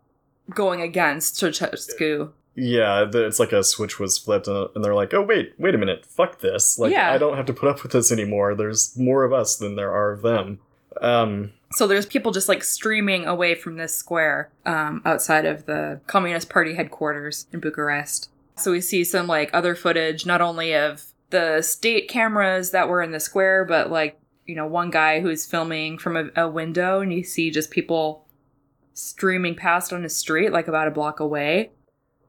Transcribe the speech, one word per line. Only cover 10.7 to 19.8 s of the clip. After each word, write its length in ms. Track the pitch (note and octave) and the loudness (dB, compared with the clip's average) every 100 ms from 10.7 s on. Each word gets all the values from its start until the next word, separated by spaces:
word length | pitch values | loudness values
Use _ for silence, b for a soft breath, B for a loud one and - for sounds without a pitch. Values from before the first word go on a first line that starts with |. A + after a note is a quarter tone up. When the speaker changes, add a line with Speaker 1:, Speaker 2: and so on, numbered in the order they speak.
| _ - - | _ -16 -2
Speaker 2:
Um, 500 | A#2+ A#2+ A2+ G2+ G2+ - - | 2 4 2 0 -6 -10 -8
Speaker 1:
So 120 | - G#3 | 0 4
there's 200 | G3 G3+ | 2 2
people 240 | C4+ G#3+ | -2 0
just, 180 | F#3 F#3+ | 0 2
like, 140 | G3 | 0
streaming 600 | - - A3 A3 G3+ F#3 E3 | 0 -4 0 0 2 0 0
away 280 | F3 F3 | 0 0
from 240 | E3+ F3 E3 | 0 -4 -10
this 160 | E3 | -8
square, 560 | - - E3+ D#3 C#3+ D3 _ - | -8 -4 0 2 0 -4 _ -4
um, 360 | D#3+ D3+ D#3+ E3 | -2 -2 -2 0
outside 400 | D3+ - D#3 D#3 | 0 2 2 2
of 200 | D3+ - | -2 -4
the 320 | D3+ D3+ D3 - | -6 -4 -8 -2
Communist 420 | G3 F3 E3+ E3+ | 0 0 -4 -2
Party 240 | F#3 D#3+ E3+ | 0 0 0
headquarters 680 | D3 - D3+ D3 D3 D3 - | -6 -4 -4 -4 -6 -10 -12
in 60 | E3+ | -8
Bucharest. 720 | D#3 D3+ D3 C#3+ D3 - - _ _ - | -6 -4 -2 -2 -4 -8 -8 _ _ -6
So 160 | G3 | 0
we 100 | F3 | 0
see 220 | F3+ F#3 | 0 0
some, 240 | F3 F#3+ F3 | 0 0 0
like, 240 | D#3+ D3 | 0 0
other 220 | F3 F3 | 0 0
footage, 500 | E3+ | 0